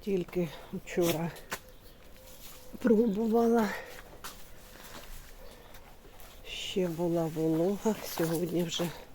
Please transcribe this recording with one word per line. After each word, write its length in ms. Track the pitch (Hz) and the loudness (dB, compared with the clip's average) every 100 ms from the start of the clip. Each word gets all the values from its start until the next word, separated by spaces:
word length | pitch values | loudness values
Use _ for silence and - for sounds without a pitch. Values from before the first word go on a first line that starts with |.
Тільки 480 | - 196 175 - 170 - - | 0 0 0 0 -2 -2 -10
вчора 580 | 190 - - 170 160 170 - - - - - - - - - - - - - - - | -10 -4 2 2 2 -2 -6 -10 -10 -10 -20 -20 -20 -18 -18 -18 -16 -14 -14 -14 0
пробувала. 880 | 247 214 233 196 226 226 233 233 208 - - - - - - - - - - - - - - - - - - - - - - - - - - - - | 6 8 8 4 4 6 6 6 4 0 -8 -14 -16 -14 -14 -14 -16 -16 -16 -16 -14 -14 -12 -12 -12 -16 -16 -16 -18 -18 -18 -18 -18 -16 -16 -16 -12
Ще 420 | - - 208 180 | -10 -4 0 0
була 360 | 160 175 170 | 2 2 2
волога, 720 | 165 156 160 160 170 202 226 208 - - | 2 2 2 4 4 4 2 0 -2 -2
сьогодні 460 | 165 165 170 165 | 0 0 0 2
вже 260 | 170 - 170 - - | 0 0 -2 -4 -14